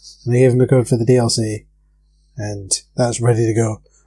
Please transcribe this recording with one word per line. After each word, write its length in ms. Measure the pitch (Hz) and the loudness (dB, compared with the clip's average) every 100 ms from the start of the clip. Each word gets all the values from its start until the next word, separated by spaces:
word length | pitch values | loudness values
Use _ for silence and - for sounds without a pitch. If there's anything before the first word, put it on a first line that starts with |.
| - - | -20 -14
And 100 | 120 | -2
I 40 | 123 | 2
gave 140 | 131 | 4
him 60 | 123 | 4
the 80 | 127 | 2
code 220 | 131 113 | 2 2
for 80 | 120 | -2
the 80 | |
D 120 | 113 127 | 2 2
L 100 | 117 | 2
C. 380 | 117 110 107 - _ _ _ _ _ _ - | -2 -4 -6 -12 _ _ _ _ _ _ -12
And 360 | 104 101 98 - - - | -10 -10 -8 -8 -8 -4
that's 240 | 120 117 | -2 0
ready 260 | 120 113 113 | 0 2 0
to 80 | |
go. 280 | 110 110 107 _ _ | 0 -2 -4 _ _